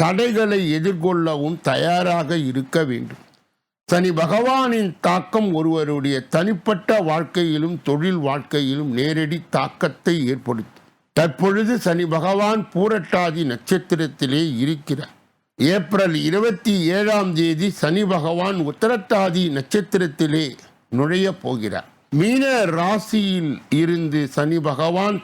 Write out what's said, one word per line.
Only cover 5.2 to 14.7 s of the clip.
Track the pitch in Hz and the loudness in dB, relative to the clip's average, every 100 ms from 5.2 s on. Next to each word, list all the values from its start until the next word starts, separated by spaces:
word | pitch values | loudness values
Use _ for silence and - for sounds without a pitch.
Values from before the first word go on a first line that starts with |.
| 180 220 208 160 | 0 0 0 0
ஒருவருடைய | 160 160 151 143 139 135 123 165 | 0 0 0 -2 -2 -2 -2 0
தனிப்பட்ட | 190 185 - 196 - 220 165 | 0 -2 -2 -2 0 0 2
வாழ்க்கையிலும் | 156 151 180 170 156 160 165 143 | 0 -2 0 0 0 -2 -4 -2
தொழில் | 143 185 180 139 | 0 0 0 -2
வாழ்க்கையிலும் | 139 - 147 135 139 147 120 | -4 -2 -2 0 -2 -2 -2
நேரடி | 147 160 151 165 - 147 | 0 0 -2 -4 -4 -2
தாக்கத்தை | 135 - 165 - 180 170 127 | -2 -2 -4 -2 -2 0 0
ஏற்படுத்தும். | 131 123 113 - - _ _ _ - | -2 -4 -6 -6 -16 _ _ _ 0
தற்பொழுது | 165 135 190 196 220 240 185 | 0 2 0 2 0 0 0
சனி | 170 170 160 | 0 0 0
பகவான் | 180 196 208 220 165 | 0 0 2 0 -2
பூரட்டாதி | 170 208 220 156 185 175 160 147 | 0 0 0 0 0 0 -2 -2
நட்சத்திரத்திலே | 120 - 147 - 165 156 - 131 143 165 117 | -4 -2 -2 0 -2 -2 -4 -2 0 0 0
இருக்கிறார். | 139 | -2